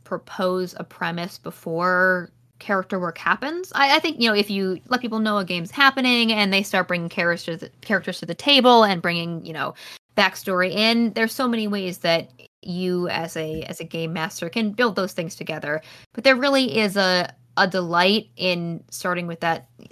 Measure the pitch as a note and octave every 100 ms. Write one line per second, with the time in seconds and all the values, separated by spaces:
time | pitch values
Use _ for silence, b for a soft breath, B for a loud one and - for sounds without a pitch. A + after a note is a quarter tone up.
0 | - F3 - - F#3 F#3 F3+ - - -
1 | E3+ E3+ E3+ - E3 - - E3 F3+ F3+
2 | F#3 F3+ F3 _ _ - - G3 F#3 F#3+
3 | F3 - - G3 C4+ E4+ F#4 - C#4 D4+
4 | E4 B3+ A#3 G#3 G#3 G3 F#3+ F3 - B3
5 | B3 A3 A3 G#3 F3+ F3+ E3+ - C#4 C4
6 | B3+ A#3+ A3+ G#3+ G3 G3 G3+ G3 F3+ F3
7 | E3+ F#3+ E3+ E3+ - D#3+ - - - G3
8 | - F3+ - - C#4+ C#4 B3 A#3+ G#3+ F3+
9 | F3 E3+ E3+ E3 - D#3 C3+ B B B
10 | _ - F#3+ - - F3+ F#3 G3+ A3 A#3
11 | A#3 A3+ A3+ - B3+ A#3 G#3+ G3+ F#3 F3
12 | F3 E3 E3 - - _ - F3+ F#3 F3+
13 | F3 - E3 E3 D#3 D#3+ - F3 E3 E3
14 | D#3+ E3 D#3+ - E3+ A#3 G#3+ G3+ B3 G3
15 | F#3 - E3 - D#3+ D#3 D3 D#3 B B
16 | B - C4 B3+ C#4+ C4+ B3+ - G#3+ G3+
17 | F#3+ F3+ E3+ - _ - F#3+ F#3 F3 E3+
18 | F#3 G#3+ - - F#3 F3 E3+ E3 - -
19 | F#3 F3 F3 E3 E3+ D#3+ - - -